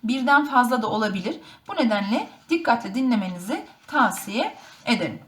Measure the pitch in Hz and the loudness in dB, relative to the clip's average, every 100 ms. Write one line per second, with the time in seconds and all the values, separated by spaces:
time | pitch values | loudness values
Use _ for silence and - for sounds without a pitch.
0 | 226 269 254 285 294 254 240 254 214 214 | -2 -2 4 4 4 2 2 2 0 0
1 | 214 190 185 320 - - - 392 254 208 | -2 -2 -6 -8 -12 -20 -12 0 2 2
2 | 196 247 - - _ 330 - 233 196 208 | 0 -2 -2 -12 _ -2 2 0 0 -2
3 | 262 226 185 180 185 320 - - - 302 | 0 0 0 -6 -6 -8 -8 -20 -6 2
4 | 226 190 - 208 381 - - - - 214 | 2 0 -6 -4 -4 -6 -20 -14 -2 0
5 | 165 143 | 0 -8